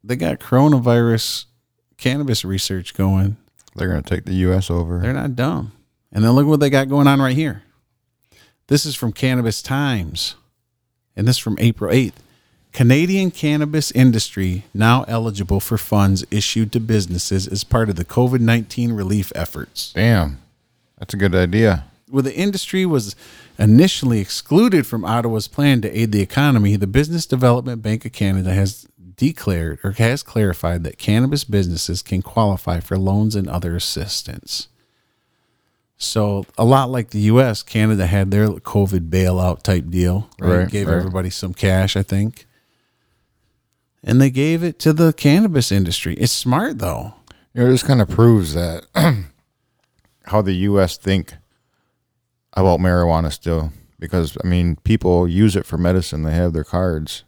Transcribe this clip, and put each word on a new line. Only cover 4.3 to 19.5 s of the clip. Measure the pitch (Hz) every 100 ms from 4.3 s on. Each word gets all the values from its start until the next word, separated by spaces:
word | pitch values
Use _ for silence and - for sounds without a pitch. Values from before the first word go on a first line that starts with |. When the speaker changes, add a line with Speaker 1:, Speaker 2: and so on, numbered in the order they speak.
Speaker 2:
U | 92 90
S | 95 95
over. | 87 82 87
Speaker 1:
They're | 107
not | 135 143
dumb. | 120 131 165 107 - _ _ _
And | 101
then | 113
look | 127 143
what | 151
they | 143
got | 135 135
going | 143 143
on | 139
right | 135
here. | 131 156 104 _ _ _ _ _ _ _ _ _ _ _
This | 143
is | 151
from | 131 117
Cannabis | - 131 127 113 -
Times, | - 135 143 113 82 - - - _ _ _ _ _ _ _ -
and | 110
this | 127
is |
from | 113 107
April | 117 - 98
eighth. | 123 110 - _ _ _ _ _
"Canadian | - 120 139 175 190 185
cannabis | - 151 151 151 156 -
industry | 123 131 113 - - 92 92 -
now | 101 113 123 -
eligible | 117 113 98 90 98
for | - 113
funds | - 104 98 95 -
issued | 107 - 113 107
to | 120
businesses | 113 110 90 90 - 95 92
as | 98
part | - 117 110
of | 85
the |
covid | 85 - 123 127
nineteen | 113 117 107 - 120
relief | 110 95 104 92
efforts." | - 82